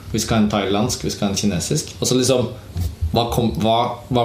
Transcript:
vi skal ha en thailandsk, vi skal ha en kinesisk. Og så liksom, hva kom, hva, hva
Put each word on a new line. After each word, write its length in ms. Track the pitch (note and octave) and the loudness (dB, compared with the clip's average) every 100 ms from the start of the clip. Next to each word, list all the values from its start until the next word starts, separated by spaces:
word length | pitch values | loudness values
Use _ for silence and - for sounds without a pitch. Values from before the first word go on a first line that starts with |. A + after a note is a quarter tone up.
| - | -6
vi 60 | A2 | -4
skal 180 | - A#2 | 0 2
ha 60 | |
en 60 | G#2 | 4
thailandsk, 500 | G#2+ F#2+ G2+ A2+ - | 2 0 0 0 -2
vi 80 | F#2+ | -4
skal 160 | - G2+ | -2 -2
ha 60 | |
en 60 | F#2+ | 0
kinesisk. 500 | G#2 F2 - - - - | 0 0 0 -2 -2 -4
Og 80 | B2 | 0
så 80 | B2 | 2
liksom, 320 | B2 B2+ A#2+ - - F2+ F2 - - | 4 2 0 -6 -10 -6 -6 -4 0
hva 120 | A2 A#2 | 2 2
kom, 180 | - A2 - | 2 0 2
hva, 180 | A2 A#2 A#2+ - - | 2 2 0 -4 -2
hva 140 | B2 | 2